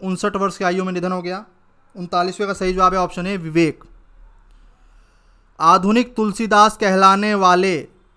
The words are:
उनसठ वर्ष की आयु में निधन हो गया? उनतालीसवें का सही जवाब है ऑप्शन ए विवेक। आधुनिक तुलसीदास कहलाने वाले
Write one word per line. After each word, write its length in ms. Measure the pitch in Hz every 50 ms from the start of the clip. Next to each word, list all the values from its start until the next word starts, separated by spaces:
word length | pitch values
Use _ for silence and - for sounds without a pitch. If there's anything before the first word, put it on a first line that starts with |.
| 196
उनसठ 320 | 190 185 175 - 208 202
वर्ष 220 | 202 196 196 - -
की 60 | 196
आयु 200 | 180 180 190 185
में 80 | 185 185
निधन 180 | 180 170 185
हो 100 | 185 180
गया? 240 | 175 175 185 196 220 _ _ _ _ _ _ _ _ _ -
उनतालीसवें 520 | 202 175 170 - 180 175 185 180 - 208 196
का 60 | 196
सही 200 | - 190 185 185
जवाब 200 | 185 185 185 185
है 60 | 190
ऑप्शन 280 | 180 175 - 185 175 185
ए 100 | 202 190
विवेक। 460 | 165 160 156 165 170 156 139 - - - - - _ _ _ - - - _ _ _ _ _ _ _ _ _ _ _ _ _ _ _ _ _ _ _ _ _ _ _ _ _ -
आधुनिक 560 | 147 165 180 190 180 196 214 240 247 247 -
तुलसीदास 640 | - 220 214 190 - 233 208 214 208 208 220 214 -
कहलाने 560 | 220 202 190 190 190 190 196 196 208 214 214
वाले 420 | 202 190 180 180 180 185 190 180 147 123 - _ _ _ _ _